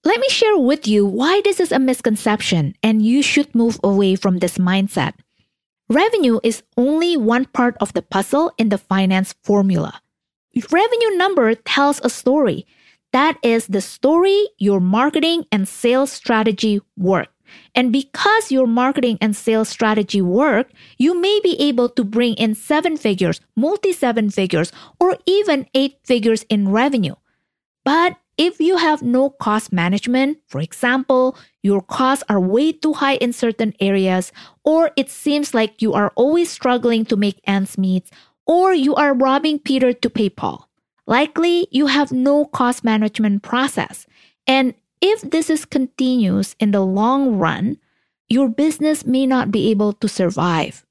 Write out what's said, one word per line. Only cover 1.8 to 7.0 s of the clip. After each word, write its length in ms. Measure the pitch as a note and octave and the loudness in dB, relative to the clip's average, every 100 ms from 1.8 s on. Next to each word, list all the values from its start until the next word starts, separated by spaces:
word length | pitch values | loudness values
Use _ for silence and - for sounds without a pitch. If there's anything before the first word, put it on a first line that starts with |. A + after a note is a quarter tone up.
misconception 960 | C4 B3+ - G#3+ - G#3+ - E3+ D3 - | 0 0 -2 -2 -2 -2 0 0 -2 -2
and 180 | A3 A3 | 0 2
you 180 | G#3+ B3+ | 2 2
should 320 | C#4 - C#4+ | 2 0 0
move 280 | A#3 A#3 A3 | 0 0 0
away 320 | G3 G3 G3 | 0 2 2
from 240 | F#3+ G3+ F3+ | 2 0 0
this 200 | F3+ - | -2 -2
mindset. 560 | F3+ F#3+ G3 - - - _ _ _ _ _ _ _ | 0 0 0 -2 -4 -6 _ _ _ _ _ _ _
Revenue 500 | A#3+ G#4 A4+ C#4 A3+ | 0 2 2 2 2
is 180 | A3+ A3 _ - | 0 -4 _ -2
only 400 | B3 D#4 | 0 2